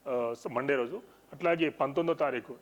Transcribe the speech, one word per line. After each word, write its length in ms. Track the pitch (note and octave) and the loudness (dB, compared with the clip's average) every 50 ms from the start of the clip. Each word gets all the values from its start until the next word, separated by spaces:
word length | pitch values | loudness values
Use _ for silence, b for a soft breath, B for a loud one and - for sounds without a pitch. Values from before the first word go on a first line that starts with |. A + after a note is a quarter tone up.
| b C#3 | b -2
ఆ, 260 | B2+ B2 A#2+ A#2 A#2+ | -2 0 0 -2 -4
స-, 140 | - - E3 | -6 -6 -4
మండే 280 | B2 A#2+ C3+ C#3 D3 | -4 -2 2 2 2
రోజు. 260 | C3 A#2+ A#2 F3+ A#3 - B B B B B - | 2 2 -2 -4 -8 -12 B B B B B -8
అట్లాగే 360 | C#3 E3+ E3+ F3 E3 E3 D3 | -2 2 2 4 4 2 0
పంతొమ్మిదో 480 | - - C#3 C3+ C#3 F3 E3 E3 E3 - | 2 0 0 0 2 0 2 2 2 2
తారీఖు 400 | D#3 C#3 B2+ A#2+ - - B2 - | 0 0 0 -2 -6 -8 -14 -16